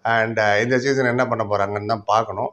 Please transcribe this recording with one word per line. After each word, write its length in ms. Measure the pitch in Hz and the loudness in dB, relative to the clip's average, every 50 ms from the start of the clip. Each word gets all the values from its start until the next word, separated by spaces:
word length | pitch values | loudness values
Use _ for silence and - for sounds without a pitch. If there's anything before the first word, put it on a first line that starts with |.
| - | -4
And, 380 | 113 117 113 110 113 113 113 | 0 0 2 0 0 0 2
அஹ், 220 | 107 104 101 104 113 | 2 2 4 2 2
இந்த 160 | 123 127 127 | 2 0 0
சீசன் 280 | 123 139 139 131 131 | 0 0 0 0 0
என்ன 200 | 123 120 127 127 | 0 2 0 0
பண்ண 180 | 113 117 110 110 | 0 0 -2 -2
போறாங்கன்னு 420 | 101 104 98 98 101 104 107 104 | -2 0 0 0 -2 -4 -4 -4
தான் 180 | 107 117 107 104 | -4 -4 -4 -2
பார்க்கணும். 460 | - 104 110 113 107 95 98 123 - | 0 2 2 0 0 -4 -6 -6 -6